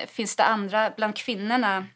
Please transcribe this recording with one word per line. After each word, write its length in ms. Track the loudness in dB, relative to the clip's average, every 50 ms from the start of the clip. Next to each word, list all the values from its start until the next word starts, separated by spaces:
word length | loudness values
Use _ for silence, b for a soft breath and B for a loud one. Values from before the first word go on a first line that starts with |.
| -4
finns 280 | -6 -6 -4 -4 -2 2
det 80 | 2 4
andra 500 | 4 4 2 0 0 0 0 0 0 0
bland 180 | -2 -2 -2 -2
kvinnorna. 720 | -4 -6 -4 -4 -4 -2 0 0 2 2 2 0 -2 -4 -6 -10